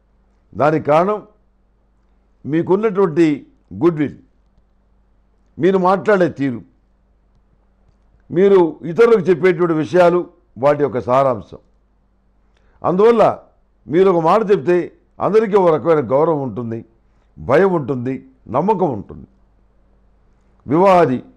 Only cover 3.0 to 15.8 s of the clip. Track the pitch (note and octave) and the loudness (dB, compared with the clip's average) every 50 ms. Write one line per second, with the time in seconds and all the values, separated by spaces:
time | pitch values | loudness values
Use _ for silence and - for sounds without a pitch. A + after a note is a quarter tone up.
3 | G3 F3+ D3 E3 E3+ D#3 D3 B2+ - - _ _ _ _ F2 G2 C3 F3 E3+ D3 | -2 0 0 0 0 0 0 -4 -8 -14 _ _ _ _ -8 -2 -2 -2 0 0
4 | D3 A#2 - - - _ _ _ _ _ _ _ _ _ _ _ _ _ _ _ | -4 -6 -6 -10 -20 _ _ _ _ _ _ _ _ _ _ _ _ _ _ _
5 | _ _ _ _ _ _ _ _ _ _ _ - C#3 F#3 F#3+ F#3+ F3+ F3+ G3 F#3+ | _ _ _ _ _ _ _ _ _ _ _ -2 0 0 0 2 2 0 0 0
6 | C3+ G#3 G#3+ F#3+ F3 D3+ - - C#3 C#3 A#2+ A2+ - _ _ _ _ _ _ _ | 0 0 0 2 0 -2 -2 -4 -6 -6 -6 -8 -12 _ _ _ _ _ _ _
7 | _ _ _ _ _ _ _ _ _ _ _ _ _ _ _ _ _ _ _ _ | _ _ _ _ _ _ _ _ _ _ _ _ _ _ _ _ _ _ _ _
8 | _ _ _ _ _ - C3+ E3 G3 G3+ G3 F#3+ F3 D#3+ - - - D3+ - G3+ | _ _ _ _ _ -6 -2 0 2 4 6 4 4 2 0 -6 -12 -6 0 2
9 | A#3 A#3+ A3+ G#3 D#3+ E3+ F#3 C#3+ E3 F#3 F3+ D#3 F3+ E3 E3 D#3 D3+ G#2+ D3 F3+ | 2 4 4 2 2 0 0 2 2 0 0 0 -2 -2 -2 -2 -4 -2 0 2
10 | F3+ F3 E3+ F3+ E3+ - _ _ _ _ _ G#2 A#2+ C#3+ D3 C#3 D3 B2+ G2+ B2+ | 2 2 2 0 -4 -6 _ _ _ _ _ -2 0 0 0 0 -2 -2 -2 -4
11 | - A#2+ B2 C3+ C#3 C3+ B2 G#2 F2+ - - - _ _ _ _ _ _ _ _ | -4 0 0 0 2 0 -2 -4 -8 -14 -20 -20 _ _ _ _ _ _ _ _
12 | _ _ _ _ _ _ _ _ _ _ _ _ _ _ _ _ - C3+ E3+ F#3 | _ _ _ _ _ _ _ _ _ _ _ _ _ _ _ _ -6 -4 0 2
13 | G#3 A#3 A#3+ A3 F#3 C#3+ G#2+ - - _ _ _ _ _ _ _ _ - C3+ F3 | 2 2 4 4 2 2 0 -2 -8 _ _ _ _ _ _ _ _ -4 0 2
14 | F#3+ G3 F3+ E3+ D#3+ D#3+ F3+ A3 A3+ F#3 G#3 F3 C3 C#3+ F3 F3 D#3+ - - _ | 2 2 2 2 2 2 0 0 2 0 0 0 0 0 -2 -2 -2 -4 -10 _
15 | _ _ _ - - D3 F#3+ A3 A3 G#3 F#3 G3+ F#3 F3 D#3 C#3+ | _ _ _ -6 -4 0 2 0 2 2 2 2 2 2 0 0